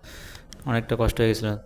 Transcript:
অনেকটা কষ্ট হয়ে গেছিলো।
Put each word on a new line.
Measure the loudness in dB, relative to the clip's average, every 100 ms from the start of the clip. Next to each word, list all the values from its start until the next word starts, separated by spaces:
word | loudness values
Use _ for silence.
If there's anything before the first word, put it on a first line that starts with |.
| -18 -16 -16 -18 -18 -10 -2
অনেকটা | -2 0 2
কষ্ট | 2 4
হয়ে | 4
গেছিলো। | 4 0 -2